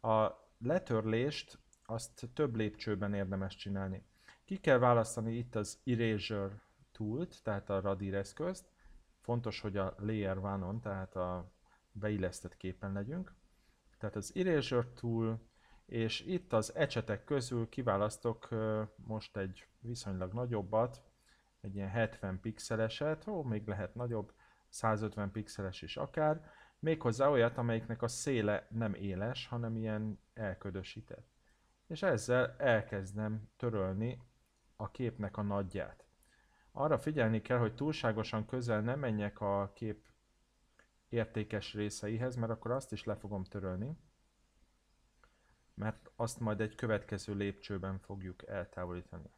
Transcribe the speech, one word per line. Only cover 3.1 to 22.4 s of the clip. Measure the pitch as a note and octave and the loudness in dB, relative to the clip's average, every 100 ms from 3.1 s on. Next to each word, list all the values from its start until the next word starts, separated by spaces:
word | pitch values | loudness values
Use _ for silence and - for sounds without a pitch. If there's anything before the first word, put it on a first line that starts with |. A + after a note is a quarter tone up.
érdemes | G2+ F#2+ F#2+ F#2+ - | 0 0 -2 -2 -6
csinálni. | G2+ G2 F#2+ F#2 - _ - - | -4 -2 -2 -6 -10 _ -20 -20
Ki | _ F#3+ | _ -2
kell | - B2+ | 6 8
választani | B2 A#2+ A2+ - A2 A#2 | 8 6 4 -2 -2 -2
itt | A#2+ | -2
az | A2 G2+ - | -2 -2 -4
Erasure | - A#2 A#2 G#2+ - G#2 G2 G#2+ _ _ - | 0 2 4 2 0 -2 -2 -6 _ _ -20
tool-t, | - G#2+ B2 F3 - | -6 -4 -2 -4 -6
tehát | - G2+ - | -4 -4 0
a | G2 | 0
radír | G2 F#2+ G2 | 0 0 0
eszközt. | G2 G2 - E3+ F#3+ - _ - - _ _ | -2 -2 -4 -4 -4 -12 _ -20 -20 _ _
Fontos, | - A#2+ A#2+ - | -2 -2 -2 -4
hogy | G#2+ G2 | -2 0
a | F#2+ - | -2 -2
Layer | G2+ A2 G2 F#2+ | -2 0 0 0
one-on, | G2 G2 F#2 A2 | -2 -2 -2 -4
tehát | A2 G2 F#2+ F#2 | -4 -4 -4 -2
a | F2+ F2+ F2+ _ _ _ _ | -2 -2 -6 _ _ _ _
beillesztett | G#2 G#2+ G#2+ F#2 - F2 - | -4 -2 0 0 -4 -12 -8
képen | F#2 F2+ G2 | -8 -6 -4
legyünk. | G2 G2+ E3 F#3 - _ _ _ _ _ _ | -4 -4 -6 -8 -12 _ _ _ _ _ _
Tehát | G#2 G#2+ | -6 -4
az | G2+ | -4
Erasure | - F#3 D#3+ B2 B2 B2 | 0 4 4 4 2 2
tool, | - A#2 A2+ A2+ A2+ - _ _ - - | -4 0 2 2 0 -6 _ _ -20 -6
és | A2+ A2+ - | 0 0 0
itt | - F3+ - | -2 -2 2
az | A2+ G2+ | 2 2
ecsetek | - C#3+ - B2+ G2+ | 0 2 2 -2 -4
közül | - C#3+ A#2+ A#2+ A2+ | 0 0 0 -2 -2
kiválasztok, | - A#2 G2 G#2+ - A#2+ A2+ - | -2 2 4 2 0 -2 -2 -4
ö, | A2+ A2 G#2+ G#2+ - | -2 0 0 -2 -8
most | - A2 - - | -8 -6 -6 -4
egy | F#2+ F#2 - _ | -4 -6 -18 _
viszonylag | A#2 A#2+ G2+ F#2 F2+ | -8 -6 -4 -4 -4
nagyobbat, | A2 B2 A2+ F#2 A2 B2 B2+ - _ _ _ _ _ | -2 -2 -2 2 2 2 -2 -20 _ _ _ _ _
egy | G2+ | -8
ilyen | G2 F#2+ | -4 -2
hetven | G#2+ G#2+ - G2 F#2 | 0 0 0 -4 -4